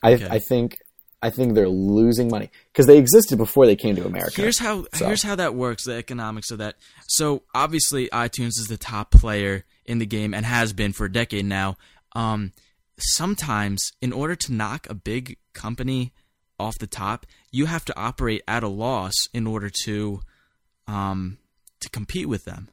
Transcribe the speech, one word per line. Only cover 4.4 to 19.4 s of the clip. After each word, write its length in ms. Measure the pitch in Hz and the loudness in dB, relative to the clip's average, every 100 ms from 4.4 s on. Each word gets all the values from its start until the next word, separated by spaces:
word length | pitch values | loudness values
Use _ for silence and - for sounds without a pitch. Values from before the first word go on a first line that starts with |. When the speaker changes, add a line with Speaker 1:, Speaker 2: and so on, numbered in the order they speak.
Speaker 2:
Here's 160 | 214 233 | 0 0
how, 260 | 233 202 - | -2 -4 -6
Speaker 1:
So. 140 | - - | -4 -2
Speaker 2:
here's 160 | 214 | 0
how 120 | 208 190 | -2 -2
that 180 | 170 | -2
works, 300 | 123 123 113 | -2 -4 -4
the 100 | 127 | -8
economics 560 | 117 - 120 110 110 - | -10 -10 -10 -8 -8 -10
of 80 | 110 | -8
that. 180 | 104 - - - - | -10 -12 -20 -20 -4
So 340 | - 151 139 _ | 0 0 -2 _
obviously 540 | 127 151 160 - 139 127 | -2 0 0 0 -2 -2
iTunes 460 | 117 120 - 120 113 | -2 -4 -4 -6 -4
is 80 | 110 | -6
the 80 | 110 | -10
top 340 | - 107 104 | -8 -8 6
player 520 | - 117 104 98 98 - _ - | 6 6 -2 -2 -4 -8 _ -6
in 120 | 117 | -4
the 80 | 107 | -4
game 280 | 107 107 | -4 -4
and 100 | 104 | -4
has 280 | 113 120 113 | -2 0 0
been 200 | 98 104 | -2 -4
for 140 | - 101 | -2 -4
a 60 | |
decade 340 | 113 117 101 98 | -2 -2 -2 -2
now. 300 | 95 95 98 _ _ _ | -2 -4 -6 _ _ _
Um, 380 | 117 113 107 95 - _ _ _ - | -6 -4 -4 -6 -12 _ _ _ -6
sometimes 920 | - - 175 202 151 107 101 98 - - | -2 -2 -2 -4 -2 -2 -2 -4 -6 -6
in 100 | 127 | -6
order 220 | 117 151 | -4 -4
to 180 | 175 - | -4 -4
knock 340 | 113 107 135 - | -4 -4 -8 -10
a 40 | |
big 440 | 95 - 120 127 - _ | -12 -6 -8 -8 -18 _
company 580 | - 110 120 131 131 123 _ _ _ _ - | -14 -10 -6 -4 -4 -4 _ _ _ _ -8
off 180 | 107 110 | -8 -8
the 80 | 107 | -10
top, 380 | - 98 117 - _ _ | -8 -6 -6 -12 _ _
you 140 | 127 156 | -4 -2
have 180 | 165 - | -2 -8
to 100 | - | -8
operate 440 | 113 - 123 110 - | -8 -4 -4 -4 -4
at 140 | 117 | -4
a 60 | 110 | -4
loss 460 | 98 120 120 95 - - | -4 -4 -4 -2 -4 -4
in 140 | 120 | -4